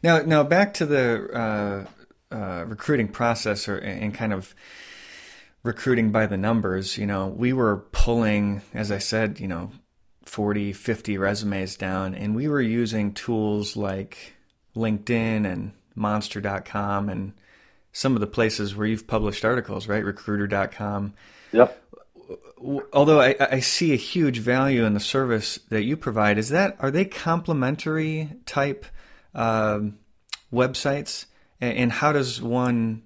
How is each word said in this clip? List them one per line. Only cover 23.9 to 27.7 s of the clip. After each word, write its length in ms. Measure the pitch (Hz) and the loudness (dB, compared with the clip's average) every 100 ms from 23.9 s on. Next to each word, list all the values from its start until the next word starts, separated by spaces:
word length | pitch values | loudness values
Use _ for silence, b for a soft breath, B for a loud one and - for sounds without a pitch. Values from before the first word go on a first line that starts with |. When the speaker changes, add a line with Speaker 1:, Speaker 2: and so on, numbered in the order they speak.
Speaker 1:
a 40 | 131 | 2
huge 420 | - 180 151 120 | 0 0 2 2
value 440 | 113 127 139 127 | 2 4 4 4
in 100 | 113 | 4
the 60 | 104 | 2
service 600 | - 135 131 113 - - _ | 0 0 2 0 -2 -10 _
that 140 | 110 | -2
you 120 | 107 151 | 0 -2
provide, 420 | - 110 104 104 | -2 2 4 4
is 120 | 110 | 2
that, 260 | 156 196 196 | 2 2 0
are 120 | 135 | 0
they 140 | 151 196 | 0 0
complimentary 1300 | - 170 170 165 156 127 | -2 -2 0 0 0 0